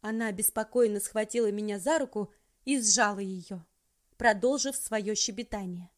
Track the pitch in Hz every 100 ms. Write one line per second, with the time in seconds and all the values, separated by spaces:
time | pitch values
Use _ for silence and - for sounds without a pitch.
0 | 214 220 226 196 214 - 214 247 233 208
1 | - 220 214 240 220 202 208 202 180 320
2 | 262 214 202 _ _ _ - 277 220 -
3 | 214 202 196 190 170 185 160 _ _ _
4 | _ _ 233 208 240 277 277 269 - 220
5 | 202 208 - 202 233 208 185 175 175